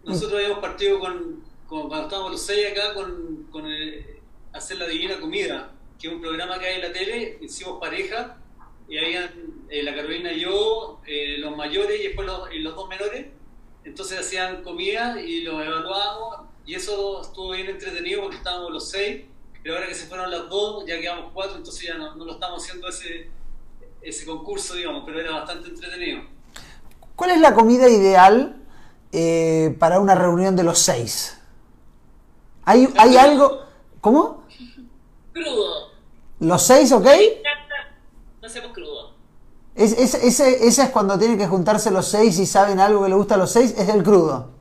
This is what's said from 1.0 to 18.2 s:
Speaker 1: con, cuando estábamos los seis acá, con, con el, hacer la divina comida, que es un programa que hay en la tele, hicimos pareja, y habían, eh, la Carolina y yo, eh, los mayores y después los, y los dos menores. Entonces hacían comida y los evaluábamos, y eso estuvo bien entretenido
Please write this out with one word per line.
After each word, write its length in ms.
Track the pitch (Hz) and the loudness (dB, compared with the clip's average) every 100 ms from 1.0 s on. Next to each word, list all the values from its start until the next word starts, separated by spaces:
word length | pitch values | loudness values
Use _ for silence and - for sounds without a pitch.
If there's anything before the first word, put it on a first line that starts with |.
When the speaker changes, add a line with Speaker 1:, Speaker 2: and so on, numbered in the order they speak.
| 185 175 330 - - - - | -4 -10 -12 -14 -20 -20 -14
Speaker 1:
con, 220 | 311 285 | -12 -10
cuando 200 | 311 208 | -10 -10
estábamos 260 | 196 185 | -10 -10
los 120 | - - | -10 -6
seis 260 | 202 208 | -4 -4
acá, 220 | 202 202 | -4 -8
con, 540 | 202 190 175 165 160 - | -8 -12 -12 -14 -16 -16
con 160 | 156 151 | -16 -12
el, 540 | 151 156 151 - - _ - - | -12 -12 -14 -20 -20 _ -20 -20
hacer 240 | 151 - 190 | -18 -16 -12
la 80 | 175 | -10
divina 320 | 156 180 185 | -8 -8 -10
comida, 520 | 156 196 180 - - - - _ | -8 -8 -6 -8 -14 -20 -20 _
que 100 | 160 | -14
es 60 | |
un 80 | 170 | -12
programa 380 | 165 160 180 180 | -10 -10 -10 -10
que 80 | 180 | -8
hay 80 | 185 | -8
en 60 | |
la 100 | 175 | -10
tele, 460 | 180 196 233 220 - | -10 -8 -8 -10 -14
hicimos 380 | 156 - 185 - | -18 -16 -16 -14
pareja, 580 | - 339 - 220 240 - - - - - - | -12 -10 -8 -10 -12 -18 -20 -20 -20 -20 -14
y 80 | 156 | -10
habían, 340 | 165 180 175 - 160 139 139 | -8 -8 -10 -14 -20 -20 -14
eh, 120 | 147 | -10
la 140 | 143 147 | -8 -8
Carolina 360 | 151 170 175 | -10 -10 -10
y 100 | 160 | -10
yo, 600 | 180 196 220 180 151 - - | -6 -4 -2 -4 -8 -20 -12
eh, 300 | 147 147 147 | -10 -8 -10
los 160 | 147 151 | -12 -12
mayores 440 | 151 180 208 208 | -8 -6 -4 -6
y 40 | |
después 240 | 196 - 196 | -8 -10 -10
los, 260 | 180 - | -12 -12
y 60 | 160 | -12
los 160 | 156 175 | -12 -12
dos 120 | 190 | -16
menores. 380 | 190 208 247 294 - - - - - | -10 -10 -12 -18 -20 -20 -20 -20 -20
Entonces 360 | - - 190 185 | -20 -18 -14 -12
hacían 420 | - 185 185 190 | -10 -8 -8 -10
comida 560 | 185 170 190 214 240 226 | -14 -10 -8 -6 -6 -8
y 220 | 165 165 | -10 -10
los 240 | 165 160 156 | -10 -10 -8
evaluábamos, 840 | 160 175 190 202 208 220 - - - - | -8 -8 -8 -8 -8 -14 -16 -20 -20 -16
y 100 | 180 | -14
eso 460 | 185 202 196 190 | -10 -8 -8 -10
estuvo 300 | - - 190 | -14 -16 -12
bien 180 | 185 190 | -12 -12
entretenido 520 | 196 - 175 180 202 | -12 -12 -12 -8 -8